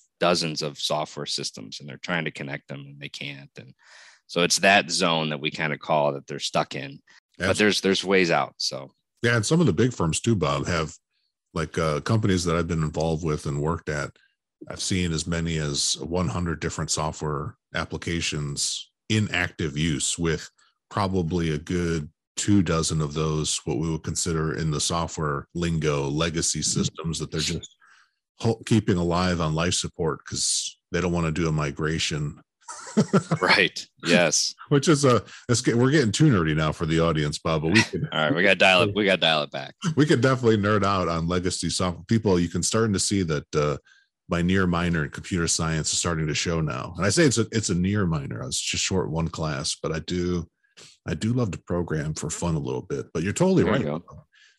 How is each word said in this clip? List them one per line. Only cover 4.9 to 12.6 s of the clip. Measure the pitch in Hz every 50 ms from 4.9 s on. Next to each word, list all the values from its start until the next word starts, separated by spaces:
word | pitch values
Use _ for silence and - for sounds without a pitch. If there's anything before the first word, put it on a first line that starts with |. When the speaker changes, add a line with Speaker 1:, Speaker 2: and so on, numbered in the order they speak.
| 85 85 95 85 82 80 78 76
Speaker 1:
that | 76 69
we | 73 78
kinda | - - 82 76 76 -
call | - - 80 76 73 73 71
that | 69 67 -
they're | 71 69
stuck | - - - - 76 - -
in, | 67 65 69 139 - _ _ _ - _ _ _ -
but | 90 98
Speaker 2:
Absolutely. | 101 - 107
Speaker 1:
there's, | 104 92 -
there's | - 95 95 - -
ways | 92 98 95 92 85
out. | 80 73 65 - - -
So. | - - 67 65 67 67 _ _ _ _ _ -
Speaker 2:
Yeah. | - 117 120
And | 117 107
some | - 156 170
of | 175 120
the | 82
big | 78 117 127 -
firms | - 90 82 78 -
too, | - 117 117
Bob, | 92 76 71 71 71 69
have, | - 87 80 80 73 - - _ _ _ _ _ _ _ _ _ _ -
like, | 85 80 80 - -
uh, | 82 80 73 71
companies | - - 113 107 107 104 92 90 85
that | 87 82
I've | 85